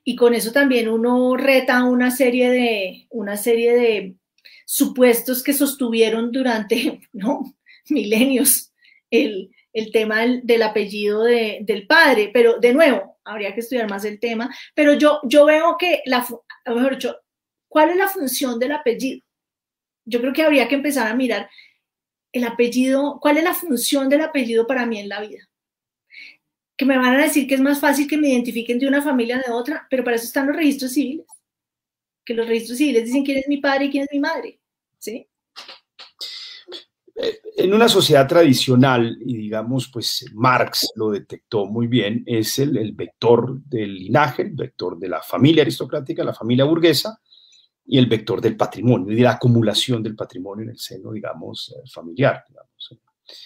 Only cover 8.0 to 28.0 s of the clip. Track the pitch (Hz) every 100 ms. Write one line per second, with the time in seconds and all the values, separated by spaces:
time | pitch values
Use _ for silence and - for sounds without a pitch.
8 | 208 220 269 254 - - - _ _ _
9 | - 226 220 196 - _ _ 220 214 226
10 | 214 214 233 247 240 226 214 214 202 208
11 | 208 208 233 240 220 208 208 214 - 320
12 | 311 226 208 247 233 233 240 262 320 214
13 | - _ - 214 202 233 233 247 214 202
14 | 208 208 233 226 247 - - - 294 262
15 | 294 294 240 285 294 302 330 320 359 302
16 | - 247 247 233 - - - 233 262 262
17 | 247 - _ _ _ _ _ 302 311 359
18 | 392 381 269 - 262 233 254 294 254 226
19 | 254 254 _ _ _ _ _ _ _ _
20 | - 233 254 269 311 285 233 277 294 262
21 | 220 240 254 202 - _ - _ _ _
22 | _ _ _ 247 240 - 240 247 262 269
23 | 285 - 294 294 349 339 349 233 - 285
24 | 269 294 311 294 226 226 233 254 233 214
25 | 202 202 208 - _ _ _ _ _ _
26 | _ - - _ _ _ _ - 262 262
27 | 247 262 302 294 254 269 269 285 294 277